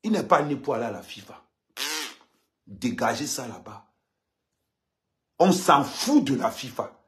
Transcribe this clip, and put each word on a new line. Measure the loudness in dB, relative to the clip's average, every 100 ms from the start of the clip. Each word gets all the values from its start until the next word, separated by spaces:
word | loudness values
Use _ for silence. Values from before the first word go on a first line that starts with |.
Il | 0
n'est | -2 4
pas | 2
né | 2 -4
pour | -2
aller | -4
à | -4
la | -8
fifa. | -14 -18 -18 -20 _ _ _ -10 -6 -6 -10 -14 _ _ _ _ _
Dégagez | -8 -6 -2 -2 -2 -6
ça | -6 -10
là-bas. | -14 -18 -20 _ _ _ _ _ _ _ _ _ _ _ _ _ _ _ _
On | 4
s'en | 6 6 6
fout | 4 -4 2 4
de | 4
la | 0 -2
fifa. | -4 -10 -8 -10 -12